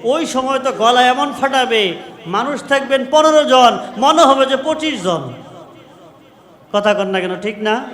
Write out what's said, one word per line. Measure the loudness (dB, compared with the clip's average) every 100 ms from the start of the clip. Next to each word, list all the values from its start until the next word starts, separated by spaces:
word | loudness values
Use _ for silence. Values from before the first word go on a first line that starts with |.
ওই | 0 -2 0
সময় | -4 -2 -2
তো | -2
গলা | 0 2 4 4
এমন | 2 -2 -2
ফাটাবে, | -2 0 0 0 -2 -4 -14 -16 -6
মানুষ | -4 -4 -6 -2
থাকবেন | -2 0 -2 2
পনেরো | 2 4 4
জন, | 4 6 6 2 -8 -2
মনে | 2 4
হবে | 4 4 2
যে | 0
পঁচিশ | -2 -4 -4 -4
জন। | -4 -4 -6 -14 -20 -20 -20 -20 -20 -20 -20 -20 _ _ _ -20 _
কথা | -2 0
কন | 0 -2
না | -4
কেন, | -4 -6
ঠিক | -8 -6
না? | -4 -4 -6